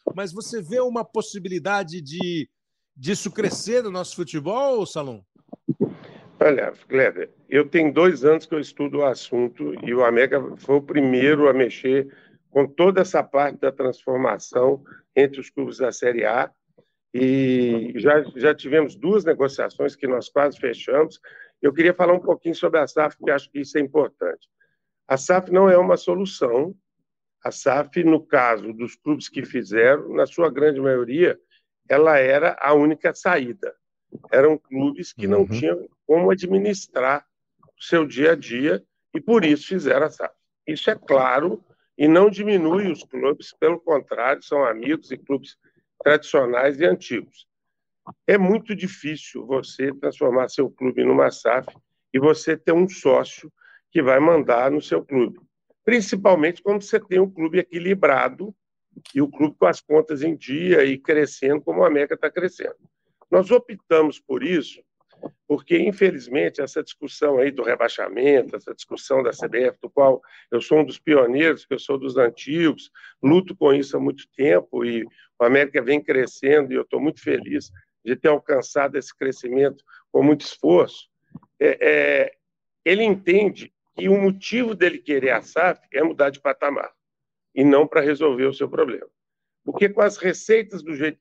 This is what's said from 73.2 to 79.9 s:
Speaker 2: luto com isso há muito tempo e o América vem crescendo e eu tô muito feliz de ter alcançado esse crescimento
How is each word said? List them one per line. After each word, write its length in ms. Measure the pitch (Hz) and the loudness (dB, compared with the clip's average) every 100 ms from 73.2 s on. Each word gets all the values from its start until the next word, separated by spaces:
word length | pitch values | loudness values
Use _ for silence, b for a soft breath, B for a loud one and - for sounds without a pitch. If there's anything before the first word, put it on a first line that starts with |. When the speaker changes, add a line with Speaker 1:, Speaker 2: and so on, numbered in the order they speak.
Speaker 2:
luto 320 | 131 170 185 - | 4 4 2 2
com 180 | 151 | 2
isso 240 | 139 135 143 | 4 0 -4
há 20 | |
muito 260 | 139 139 - - | -4 -6 -10 -2
tempo 500 | 139 175 - 127 120 | 2 2 0 -6 -4
e 180 | 117 107 b b - | -6 -8 b b -2
o 40 | |
América 380 | 120 139 143 143 | 2 2 2 -2
vem 200 | 120 147 | 0 -2
crescendo 680 | 147 135 120 - 135 151 135 | 0 -2 -2 -4 2 2 2
e 40 | 127 | -4
eu 100 | - | -4
tô 140 | 127 | -4
muito 200 | 143 156 | -4 -6
feliz 500 | 151 131 101 143 - - b _ 110 | -4 -6 -4 -8 -10 -20 b _ -8
de 100 | 131 | -2
ter 120 | 160 | 0
alcançado 680 | 147 - 139 120 147 139 139 | 0 0 -4 -2 -4 -4 -4
esse 200 | 127 - | -10 -8
crescimento 640 | 135 131 123 127 139 - _ | -8 -8 -4 0 0 -2 _